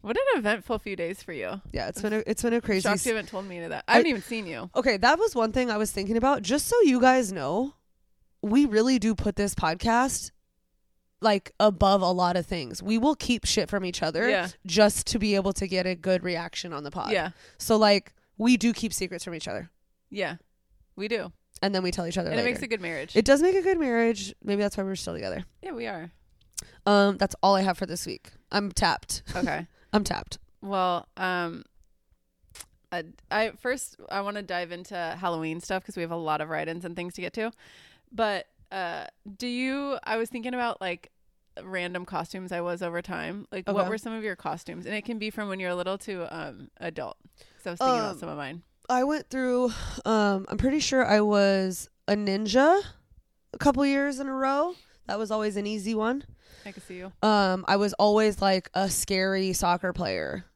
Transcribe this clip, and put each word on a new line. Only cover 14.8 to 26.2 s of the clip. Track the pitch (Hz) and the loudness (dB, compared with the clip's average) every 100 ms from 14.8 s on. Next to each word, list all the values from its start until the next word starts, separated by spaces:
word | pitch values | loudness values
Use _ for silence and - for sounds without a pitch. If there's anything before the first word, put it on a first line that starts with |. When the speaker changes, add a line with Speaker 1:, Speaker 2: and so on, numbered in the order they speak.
| 208 - - | 6 6 -2
Speaker 2:
to | 233 | 0
be | 208 196 | 2 2
able | 196 | 2
to | 190 196 | -2 -2
get | 185 180 | -2 -2
a | 175 | -2
good | 185 185 | 0 0
reaction | 180 165 170 - 180 | 0 -4 -6 -10 -8
on | 147 | -8
the | 147 | -8
pod. | 180 - | -6 -2
Speaker 1:
Yeah. | 202 156 - - - | -2 -2 -10 -20 -12
Speaker 2:
So, | - 220 | 2 4
like, | 214 202 - _ _ - | 6 4 0 _ _ 0
we | 233 240 | 4 4
do | 233 | 4
keep | - 220 | 0 -4
secrets | - 185 175 - | -4 -6 -8 -10
from | |
each | 165 - | -10 -8
other. | 104 170 _ _ _ _ | -10 -12 _ _ _ _
Speaker 1:
Yeah, | 202 175 165 _ _ _ _ _ - | -4 -4 -6 _ _ _ _ _ -8
we | 208 | -4
do. | 226 180 - _ - | -2 -4 -12 _ -4
Speaker 2:
And | 196 196 | 0 2
then | |
we | 180 | 0
tell | 175 170 | -2 -4
each | 185 | -2
other | 170 | -2
Speaker 1:
And | 226 | 0
it | |
Speaker 2:
later. | 240 | 0
Speaker 1:
makes | 247 | -2
a | 254 | -4
good | 220 | -4
marriage. | 170 156 151 - | -4 -8 0 2
Speaker 2:
It | 220 | 6
does | 285 | 6
make | 349 381 | 6 4
a | |
good | 359 359 | 2 2
marriage. | 277 233 226 208 196 - | 2 2 2 0 -6 -10
Maybe | - 202 | -4 -2
that's | 202 - | 0 -2
why | |
we're | 190 190 | -6 -6
still | - 170 | -8 -8
together. | 98 127 180 _ | -6 -8 -10 _
Speaker 1:
Yeah, | 381 | -14
we | 254 233 | -10 -8
are. | 180 170 _ | -10 -14 _